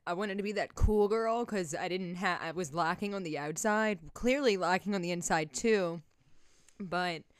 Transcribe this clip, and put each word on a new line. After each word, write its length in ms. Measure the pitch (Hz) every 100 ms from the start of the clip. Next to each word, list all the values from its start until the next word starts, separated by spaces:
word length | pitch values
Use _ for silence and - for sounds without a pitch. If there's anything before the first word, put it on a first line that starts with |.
| -
I 80 |
wanted 240 | 175 208 196
to 60 |
be 80 | 202
that 240 | 196 - -
cool 320 | 220 214 202
girl 360 | 220 226 233 233
'cause 280 | 208 160
I 140 | 165 180
didn't 280 | 185 180 175
ha-, 200 | 190 170
I 120 | 165
was 220 | 160 156 160
lacking 400 | 165 180 202 196
on 80 |
the 160 | 175 147
outside, 600 | 147 165 220 214 220 196 156
clearly 420 | - 233 277 262 196
lacking 380 | 170 190 202
on 80 | 202
the 80 | 175
inside 400 | 175 170 165 156
too. 500 | - 233 214 170 170 - _ _ - - _ _ -
But, 440 | 190 175 180 160 -